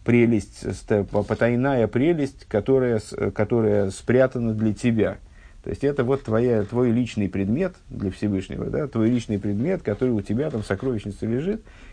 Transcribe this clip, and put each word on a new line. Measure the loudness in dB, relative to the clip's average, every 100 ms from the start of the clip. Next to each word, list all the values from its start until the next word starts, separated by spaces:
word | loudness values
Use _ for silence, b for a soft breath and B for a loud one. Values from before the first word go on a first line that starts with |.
прелесть, | 2 4 6 2 -2 -10 -8
ст-, | -8 0 0 2
по-, | -2
потайная | -2 0 2 2 2 2 2
прелесть, | 2 0 0 -2 -6 -2
которая | -2 2 2 4 0
с-, | -2 -4 -4
которая | -2 0 2 4 2 0
спрятана | -4 0 4 4 2 -2
для | 0 0
тебя. | 0 0 2 0 -2 -14 b b b
То | -10
есть | -2
это | -2 0
вот | 0 0
твоя, | 0 0 2 2
твой | 0 0 2
личный | 2 0 -2 -2
предмет | -2 -2 0 -2 -6 -14
для | -6 -6
Всевышнего, | -2 -2 -2 -4 -8 -4
да, | -4 -4
твой | 0 2
личный | 2 0 -4
предмет, | -2 -2 -2 -2
который | -4 0 0
у | 0
тебя | -2 -2 -2
там | -4
в | -4
сокровищнице | -2 -2 -4 -6 -6
лежит, | -4 -2 -2 -6 -8 B B